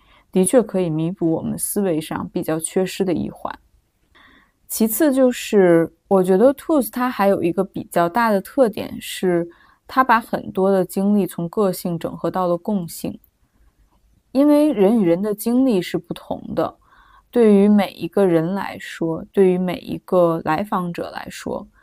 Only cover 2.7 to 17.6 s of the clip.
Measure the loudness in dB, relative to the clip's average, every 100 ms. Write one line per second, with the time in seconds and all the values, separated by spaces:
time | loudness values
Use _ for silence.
2.7 | -2 -2 -2 -2 -2 -6 -10 -14 -14 _
3.7 | _ _ _ _ _ _ _ _ _ -8
4.7 | -2 -2 2 2 4 2 0 0 4 6
5.7 | 6 2 _ 0 2 4 4 4 2 0
6.7 | 0 0 -4 -4 0 0 2 0 -2 -4
7.7 | -6 -6 -2 0 0 0 0 -2 0 0
8.7 | 0 -10 -12 -12 -4 0 0 -2 -10 _
9.7 | _ -6 0 2 2 0 -8 -6 -2 2
10.7 | 2 0 -2 2 2 0 -4 -6 -2 -2
11.7 | -2 -6 -6 -8 -6 -4 -2 -2 -2 -2
12.7 | -4 -6 -10 -10 -12 _ _ _ _ _
13.7 | _ _ _ _ _ _ 2 4 4 4
14.7 | 4 4 4 2 2 -2 -4 -2 2 2
15.7 | 0 -2 -6 -8 -12 -10 -12 -8 -6 -6
16.7 | -8 _ _ _ _ _ 4 6 6